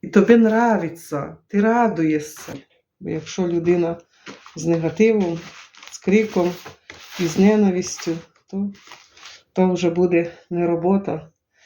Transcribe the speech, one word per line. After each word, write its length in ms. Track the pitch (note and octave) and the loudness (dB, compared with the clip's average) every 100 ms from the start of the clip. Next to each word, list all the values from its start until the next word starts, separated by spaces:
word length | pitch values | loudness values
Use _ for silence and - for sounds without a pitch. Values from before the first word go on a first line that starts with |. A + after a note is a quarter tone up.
і 60 | - | 0
тобі 260 | G#3 G3 | 2 6
нравиться, 1000 | A#3 A3 A3 A#3+ G#3 E3+ - - D3 D#3 D#3+ _ | 6 6 2 2 0 -2 -8 -10 -10 -10 -14 _
ти 120 | G3+ | 0
радуєшся? 920 | G#3+ A#3 A#3 D#3+ D#3+ D3+ D3 - - C#3+ _ _ _ _ | 2 2 0 0 0 0 -4 -14 -16 -16 _ _ _ _
Бо 100 | F3 | -8
якщо 380 | D#3+ D3 - F3+ | -8 -8 -4 -2
людина 520 | E3+ E3 F3 E3+ E3+ _ _ - - - - | 0 0 0 0 -4 _ _ -20 -20 -18 -8
з 80 | D#3+ | -2
негативом, 760 | E3 D#3+ D#3+ A3 G#3+ F#3 E3 - - - _ - | 0 -2 2 4 4 0 -4 -10 -20 -20 _ -20
з 80 | - | -10
криком, 560 | - G3+ G#3+ G3 F3 F3 - - _ - - - | 2 2 2 0 -2 -4 -16 -20 _ -20 -20 -6
із 180 | E3+ D#3 | -4 4
ненавистю, 800 | G3 G#3+ G3+ F3+ F#3 - - E3 - _ _ | 4 6 2 0 -6 -8 -8 -8 -10 _ _
то, 260 | G3 G3+ G3 - - _ _ - - _ | -8 -8 -8 -20 -20 _ _ -20 -20 _
то 200 | - F#3 | 0 2
вже 180 | F3 F3 | 2 0
буде 420 | E3+ F3+ E3+ E3+ - _ | 0 2 2 0 -8 _
не 160 | E3+ E3+ | -4 -2
робота, 640 | E3+ E3+ G3 G3 D#3+ - _ _ _ | 0 0 0 -2 -8 -12 _ _ _